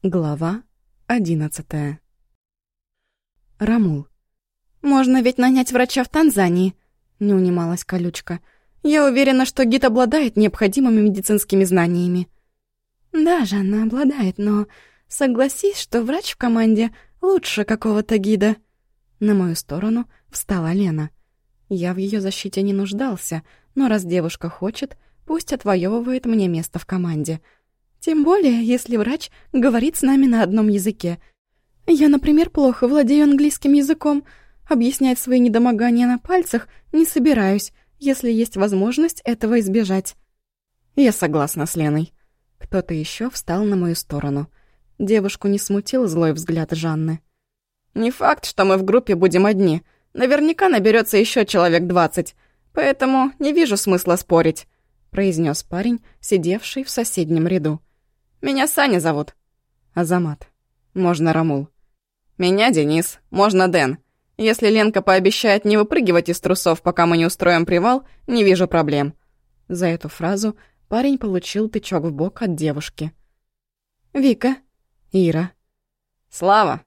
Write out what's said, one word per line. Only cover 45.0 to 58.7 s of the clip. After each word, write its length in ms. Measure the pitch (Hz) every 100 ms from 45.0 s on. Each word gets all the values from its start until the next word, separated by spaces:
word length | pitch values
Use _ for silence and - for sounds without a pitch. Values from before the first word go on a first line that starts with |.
| 196 214 196 - 202
не 100 | 202
смутил 480 | - 202 202 262 220
злой 260 | 160 165
взгляд 380 | 156 165 165 156
Жанны. 480 | 160 165 156 160 160 _ _ _ _ _ _ _
"Не 160 | - 226
факт, 340 | - - 294
что 200 | - -
мы 120 | 196 190
в 80 |
группе 300 | 190 233 247
будем 320 | 175 185 175 202
одни. 360 | 196 190 160 _ _ _
Наверняка 560 | - 247 294 302 330 381
наберётся 480 | 247 202 226 226 208
ещё 280 | 226 254
человек 400 | 202 190 175 170
двадцать. 520 | 175 180 160 - 160 _ _ _ _
Поэтому 580 | - 277 269 262 262 269 -
не 140 | 285
вижу 240 | 302 302 202
смысла 400 | - 180 180 175
спорить", 520 | - 170 160 160 - _ _ _ _
произнёс 520 | - 196 160 165 151
парень, 380 | - 175 214 233 _ _
сидевший 640 | - 196 170 202 - 269
в 60 | 269
соседнем 560 | - 233 - 156 165 170
ряду. 340 | 185 156 156 _ _ _ _ _ _
"Меня 280 | 277 269
Саня 320 | 294